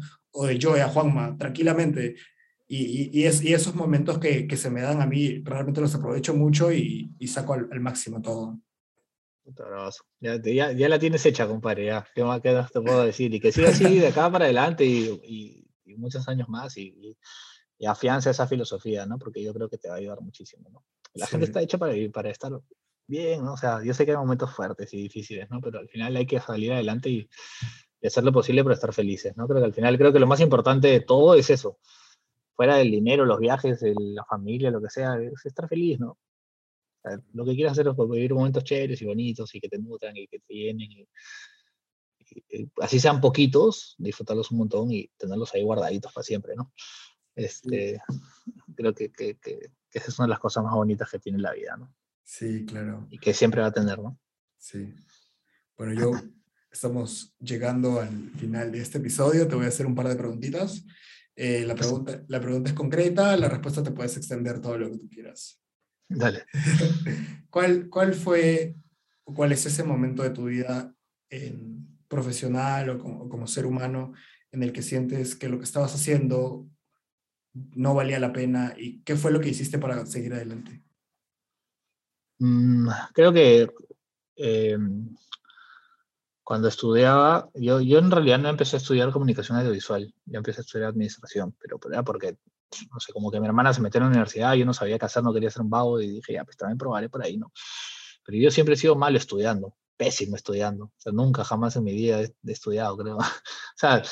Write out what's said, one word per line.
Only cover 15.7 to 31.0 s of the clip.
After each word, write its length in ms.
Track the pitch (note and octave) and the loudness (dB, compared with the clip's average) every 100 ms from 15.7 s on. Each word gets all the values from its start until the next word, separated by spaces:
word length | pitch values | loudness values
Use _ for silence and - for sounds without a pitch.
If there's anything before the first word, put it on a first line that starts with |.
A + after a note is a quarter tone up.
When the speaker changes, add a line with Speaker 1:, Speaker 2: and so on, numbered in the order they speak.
| _ F#2 | _ _
Speaker 2:
y 40 | G#2+ | -14
muchos 320 | B2 C3+ C3 | -10 -10 -6
años 180 | C3 A2 | -6 -6
más 300 | A2+ C3+ G#2 | -8 -12 -14
y, 60 | F#2+ F#2 | -16 -18
y, 200 | G#2+ - - - - - _ - | -20 -20 -20 -20 -20 -20 _ -8
y 80 | G#2+ | -4
afianza 440 | G2+ B2 C3+ C3 | 0 0 2 0
esa 180 | B2+ B2+ | 0 0
filosofía, 580 | B2+ A2+ G2 A2+ G#2 G2+ | -2 -4 -6 -4 -4 -6
¿no? 140 | B2 | -10
Porque 240 | A2+ G2+ | -10 -10
yo 100 | G#2+ | -10
creo 140 | G#2+ A2 | -8 -8
que 80 | G#2+ | -10
te 120 | F2 | -10
va 60 | F2 | -10
a 20 | |
ayudar 240 | G2+ G2+ | -10 -12
muchísimo, 480 | F2+ - F#2 _ - | -16 -18 -20 _ -20
¿no? 140 | _ _ _ - | _ _ _ -20
La 140 | - - | -12 -6
gente 180 | D#3+ D#3+ | -2 -2
Speaker 1:
Sí. 20 | |
Speaker 2:
está 120 | F3 | -2
hecha 160 | E3 F3+ | -2 -2
para 140 | D#3+ | -2
vivir, 180 | G#2+ G#2+ | -2 -4
para 160 | G#2+ G#2+ | -6 -8
estar 240 | - C3+ C3+ _ _ _ _ - | -8 -12 -12 _ _ _ _ -10
bien, 380 | D3 E3 D#3+ | -6 -4 -4
¿no? 80 | C3 C3+ | -6 -4
O 20 | |
sea, 260 | B2+ A2+ | -2 -2
yo 100 | A#2 | -2
sé 120 | C3 D3 | 2 2
que 60 | |
hay 60 | D3 | 2
momentos 320 | C3 B2+ C3 - | 0 -2 -4 -6
fuertes 380 | F#2+ - G2+ | -8 -8 -10
y 40 | G2+ | -10
difíciles, 480 | G2+ A2 G#2 G2+ G2+ | -10 -12 -12 -12 -12
¿no? 80 | B2 | -10
Pero 200 | B2+ A2 | -10 -12
al 100 | F#2 | -14
final 260 | A2+ A#2 B2+ | -10 -6 -4
hay 100 | B2+ | -2
que 140 | B2+ | -4
salir 320 | - G#2+ A2+ | -4 -4 -2
adelante 380 | B2+ G#2+ A#2 C3 | -2 -2 -4 -4
y, 200 | A#2 G#2 - - - A#2+ - _ _ | -4 -6 -18 -20 -12 -12 -12 _ _
y 80 | A2 | -4
hacer 160 | - | 2
lo 80 | B2+ | 4
posible 320 | C3+ - C3 | 4 4 4
para 120 | C3+ A#2 | 4 2
estar 180 | A2 | -2
felices, 420 | G#2+ G2+ F#2+ G2 A2 | -2 -2 -2 -6 -6
¿no? 100 | A#2+ | 0
Creo 140 | C3+ | 2
que 60 | A#2 | 2
al 80 | |
final, 240 | G#2+ A#2+ B2 | 2 2 6
creo 160 | C#3+ | 8
que 60 | C#3 | 8
lo 80 | B2+ | 6
más 120 | C#3+ | 6
importante 480 | D#3+ B2+ B2+ C3+ C#3 | 6 4 4 6 6
de 140 | B2 | 6